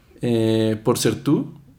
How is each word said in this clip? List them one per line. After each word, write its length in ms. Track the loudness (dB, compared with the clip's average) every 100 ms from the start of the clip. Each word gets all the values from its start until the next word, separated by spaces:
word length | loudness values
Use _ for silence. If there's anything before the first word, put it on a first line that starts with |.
| _ -8
eh, 580 | -2 0 2 2 0 0
por 160 | -2 0
ser 180 | 0 -2
tú? 320 | 0 0 -2 -12 -20